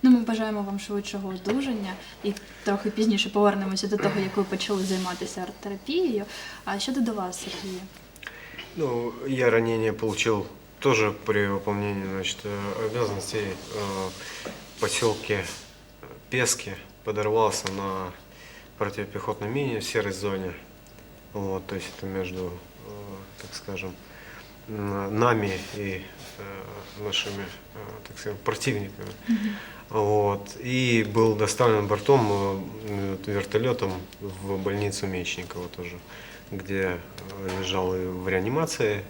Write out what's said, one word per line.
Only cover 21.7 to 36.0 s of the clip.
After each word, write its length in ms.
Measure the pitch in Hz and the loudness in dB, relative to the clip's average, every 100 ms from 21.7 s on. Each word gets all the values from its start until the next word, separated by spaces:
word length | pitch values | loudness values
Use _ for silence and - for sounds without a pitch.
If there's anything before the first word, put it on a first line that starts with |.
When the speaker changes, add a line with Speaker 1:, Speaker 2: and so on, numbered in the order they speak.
Speaker 2:
есть 140 | 98 - - | -6 -6 -8
это 80 | 98 | -6
между, 400 | 95 90 92 90 | -2 -2 -4 -6
э, 440 | 87 - - 104 104 101 95 98 - | -6 -14 -18 -14 -14 -12 -12 -14 -16
так 120 | - | -12
скажем, 400 | - - 95 92 87 - - - - - - - | -12 -8 -6 -6 -10 -16 -18 -16 -16 -16 -18 -10
м, 500 | 110 101 98 98 107 | -4 -2 0 0 4
нами 340 | 120 113 101 92 - 104 | 6 6 2 -2 -4 -6
и, 260 | 101 92 95 - - - | -4 -4 -8 -16 -16 -12
э, 640 | 101 98 95 101 101 101 | -12 -10 -10 -12 -14 -8
нашими, 380 | 104 98 104 98 92 - - | -4 -2 -2 -4 -8 -10 -16
э, 40 | 107 104 110 - | -14 -12 -12 -14
так 100 | - | -10
скажем, 200 | - 98 | -8 -4
противниками. 680 | - 110 - 107 101 - - - - | -2 0 0 0 -4 -8 -10 -10 0
Speaker 1:
Мгм. 280 | 220 214 208 - - - | 2 2 -4 -10 -14 -2
Speaker 2:
Вот. 680 | 107 104 104 101 101 101 - | 2 4 6 6 2 -4 -8
И 460 | 123 127 127 117 104 | -2 2 6 6 6
был 240 | 104 113 104 | 6 6 6
доставлен 500 | 104 - 120 107 101 | 2 6 6 6 4
бортом, 380 | 104 - 139 110 101 98 95 95 - 107 | 2 8 8 8 4 2 0 -6 -8 -6
э, 20 | |
м, 280 | 101 98 95 - | -4 -2 -4 -2
вертолётом 640 | 101 95 107 123 117 98 95 90 - | -2 2 2 2 2 0 -4 -8 -10
в 340 | 101 92 98 98 | -10 -8 -4 0
больницу 440 | 95 101 101 98 98 | 0 2 0 0 -2
Мечникова 640 | 92 87 - 90 - 90 | -2 -2 -4 -6 -8 -8
тоже, 300 | - 87 87 | -8 -10 -10